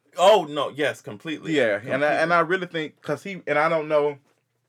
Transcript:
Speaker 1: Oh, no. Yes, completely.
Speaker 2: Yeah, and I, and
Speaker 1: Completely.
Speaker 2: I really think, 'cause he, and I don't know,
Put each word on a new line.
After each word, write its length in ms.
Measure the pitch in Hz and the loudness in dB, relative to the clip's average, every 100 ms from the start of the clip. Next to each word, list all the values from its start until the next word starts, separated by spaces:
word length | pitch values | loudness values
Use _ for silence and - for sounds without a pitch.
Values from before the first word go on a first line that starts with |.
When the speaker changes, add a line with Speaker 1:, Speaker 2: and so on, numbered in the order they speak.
| _ - | _ 4
Speaker 1:
Oh, 300 | 190 214 156 | 6 6 2
no. 200 | 147 117 | -4 -4
Yes, 320 | 135 135 110 | -2 -4 -4
completely. 540 | - 101 160 151 - 147 | -12 -14 -10 -10 -2 0
Speaker 2:
Yeah, 200 | 113 104 | 2 0
and 280 | 127 131 | -4 -2
I, 100 | 147 143 | 0 0
and 80 | 165 | 2
Speaker 1:
Completely. 20 | 175 | 2
Speaker 2:
I 40 | |
really 260 | 160 190 175 | 2 -2 -4
think, 320 | 165 151 _ | -8 -10 _
'cause 180 | - 143 | -8 -8
he, 220 | 196 185 - | -8 -12 -2
and 140 | 147 | 0
I 100 | 165 | 2
don't 180 | 160 151 | 0 0
know, 300 | 151 147 143 _ _ _ _ | 0 0 -4 _ _ _ _